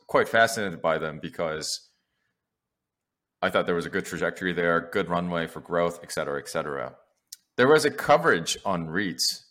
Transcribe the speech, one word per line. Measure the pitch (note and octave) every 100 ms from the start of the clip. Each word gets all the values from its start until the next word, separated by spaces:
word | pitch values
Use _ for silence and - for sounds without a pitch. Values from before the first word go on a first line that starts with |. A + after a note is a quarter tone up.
| -
quite | C#3 A2
fascinated | A2+ A2+ A#2 G2+ E2
by | E2 D#2+
them | D#2 D2+
because | E2 - E2 D#2 D2+ - - _ _ _ _ _ _ _ _ _ _ _ _ _ _ _
I | F#2
thought | F#2+ F2+
there | F2
was | D#2+
a |
good | G2 F2+
trajectory | E2+ E2+ - F#2
there, | E2+ E2+ E2+ -
good | G2+ E2+
runway | F2 F2 F2 E2
for | D#2
growth, | C#2+ F2 E2+ E2+
et | -
cetera, | - D2 C#2+
et | -
cetera. | E2 D2+ C#2 B1+ - _ _ _ - _ -
There | B2+
was | D3+ C#3+
a |
coverage | - - D3+ E3 F#2 D#2+ - G2+
on | F2+ D#2+
reits | E2+ G2 E2 - - -